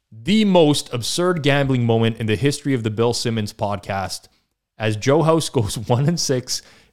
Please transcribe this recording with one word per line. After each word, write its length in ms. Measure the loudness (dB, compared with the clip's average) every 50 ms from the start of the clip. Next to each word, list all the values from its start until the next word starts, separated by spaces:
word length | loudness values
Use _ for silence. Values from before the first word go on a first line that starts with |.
| _ _ -20
the 320 | -10 -2 0 2 4 4
most 480 | 4 6 6 6 6 4 0 -2 -6 -8
absurd 500 | -6 -4 -4 -2 0 0 0 0 0 0
gambling 420 | 2 2 2 2 2 0 0 2
moment 300 | 2 2 2 2 0 0
in 100 | -2 -2
the 120 | -2 0
history 360 | 0 0 0 -2 -2 -2 -2 -2
of 100 | -2 -2
the 80 | -4
Bill 200 | -2 0 0 0
Simmons 400 | 0 -2 -4 -2 -2 -2 -4 -6
podcast, 800 | -6 -6 -4 -4 -4 -6 -6 -6 -6 -6 -6 -8 -10 -12 _ _ _ _ _ _ _ _ _ _ _
as 180 | -4 -4 -4 -4
Joe 280 | -2 0 2 2 4 4
House 260 | 4 2 2 0 -2
goes 280 | -2 -2 -2 -2 -6
<laughs> 120 | -8 -2 -2
one 180 | 0 0 2
and 100 | 0 0
six 440 | -2 -2 -2 -2 -4 -4 -6 -8 -8 _ -16 -20 -20 _ _